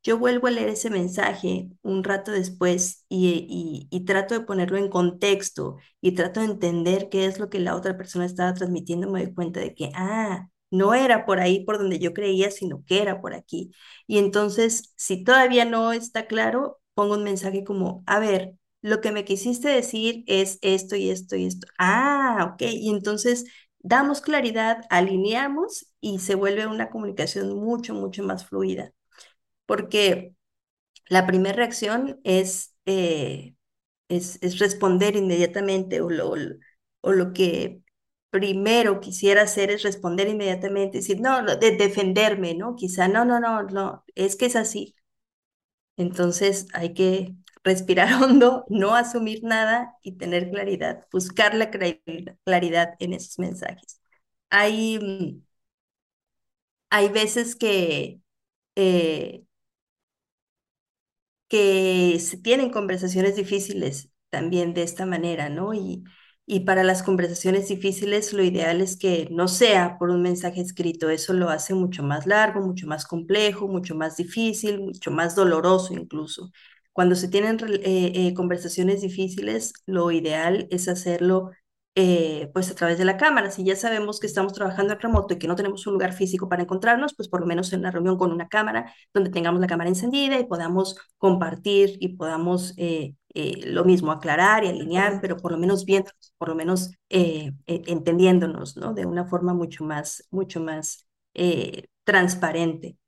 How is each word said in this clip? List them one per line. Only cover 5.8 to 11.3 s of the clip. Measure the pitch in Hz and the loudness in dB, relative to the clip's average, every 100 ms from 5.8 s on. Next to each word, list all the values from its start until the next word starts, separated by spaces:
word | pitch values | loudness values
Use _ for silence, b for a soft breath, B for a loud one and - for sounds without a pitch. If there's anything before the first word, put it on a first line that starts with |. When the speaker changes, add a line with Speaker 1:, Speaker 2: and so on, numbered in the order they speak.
| B _ | B _
Speaker 1:
y | 185 | 0
trato | 185 175 220 | 0 -2 0
de | 220 | -2
entender | 196 175 170 170 190 190 | -2 -2 0 0 0 0
qué | 190 190 | 0 0
es | 190 | -2
lo | 202 | -8
que | 196 | -4
la | 175 170 | -4 -2
otra | 185 185 | -4 -6
persona | 180 180 175 | -8 -6 -4
estaba | 180 180 | -2 -2
transmitiendo, | 185 180 175 - 170 196 | -2 -4 -4 -4 -4 -2
me | 185 | -4
doy | - | -6
cuenta | - 170 175 | -4 -6 -6
de | - | -10
que, | - 139 | -8 -10
ah, | 160 185 220 214 180 - _ _ | -6 -4 -4 -4 -6 -10 _ _
no | 185 196 | 2 4
era | 247 262 226 | 4 4 2
por | 220 | 2